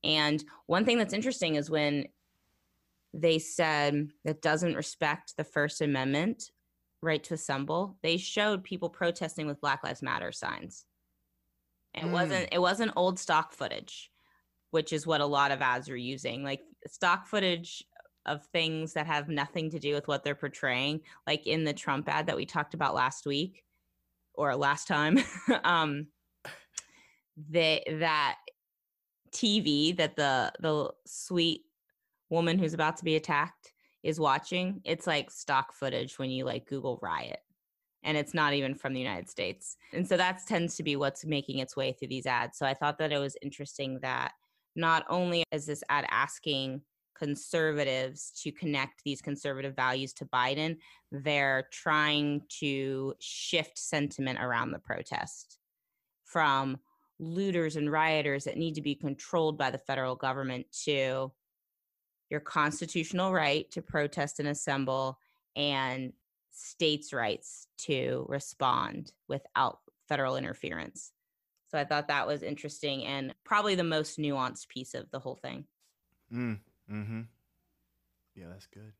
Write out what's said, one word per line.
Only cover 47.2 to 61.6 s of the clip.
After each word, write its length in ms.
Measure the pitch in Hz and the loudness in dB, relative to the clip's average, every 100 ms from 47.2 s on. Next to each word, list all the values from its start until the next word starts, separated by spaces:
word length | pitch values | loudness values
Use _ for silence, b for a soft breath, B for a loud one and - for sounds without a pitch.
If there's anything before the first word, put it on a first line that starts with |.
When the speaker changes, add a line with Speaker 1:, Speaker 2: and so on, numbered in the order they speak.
| 151 143 - 170 156 147 139 131 131 131 - - | -4 -4 -2 2 2 2 0 0 -2 -6 -14 -8
Speaker 1:
to 100 | 151 | -10
connect 520 | 143 165 143 135 - 147 | -4 -2 0 -2 -6 -6
these 160 | 135 | -6
conservative 540 | - 143 143 135 139 135 | -6 -4 -4 -4 -6 0
values 380 | 127 131 135 | 0 0 -4
to 120 | - 139 | -8 -2
Biden, 520 | 127 127 139 160 160 B B B | 2 2 0 -2 -4 B B B
they're 560 | 139 139 143 139 131 131 | -6 0 2 4 2 -2
trying 680 | - - 151 151 147 147 147 - - | -6 0 4 4 4 2 0 -4 -6
to 540 | 147 139 135 135 135 - | -4 -2 -2 -2 -4 -6
shift 580 | - - - 170 156 - | -10 -10 0 0 0 -8
sentiment 640 | - 156 143 - 131 127 | -4 0 0 -2 -4 -2
around 320 | 123 117 - | 0 0 0
the 80 | - | -4
protest 800 | - - - - - - - - _ _ _ _ _ _ _ | -6 -8 -4 -4 -6 -10 -20 -20 _ _ _ _ _ _ _
from 540 | 170 156 135 135 135 _ _ _ _ | 2 4 4 2 -4 _ _ _ _
looters 560 | 160 170 196 175 160 151 | -6 -2 2 2 2 0
and 160 | 147 | 0
rioters 540 | 156 160 156 147 139 - | 4 4 4 2 -2 -2
that 120 | - | -2
need 160 | 165 | -2
to 80 | 156 | -2
be 140 | 147 139 | -4 -2
controlled 640 | 147 139 - 175 156 156 | -4 -6 -2 2 2 2
by 100 | 131 | -2
the 80 | 131 | -2
federal 380 | - 135 131 127 | -4 -2 -2 -2
government 500 | 135 131 135 127 - - - | -2 -2 -4 -4 -8 -6 0
to 460 | 139 135 131 131 _ _ _ | 2 2 0 -4 _ _ _